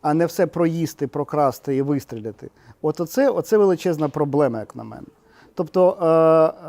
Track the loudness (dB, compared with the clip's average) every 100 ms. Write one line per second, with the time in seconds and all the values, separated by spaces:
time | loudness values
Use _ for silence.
0 | -2 0 -2 -2 -4 0 -2 -2 -6 -6
1 | -8 -6 -6 0 0 -2 -6 -4 -2 -4
2 | -6 -12 -12 -14 -20 _ _ -8 -6 -4
3 | -6 0 0 0 0 2 4 2 -2 -2
4 | -2 -2 -2 0 0 -2 -10 -14 -16 -16
5 | -20 _ _ _ _ -10 -4 2 2 4
6 | 2 4 6 6 4 0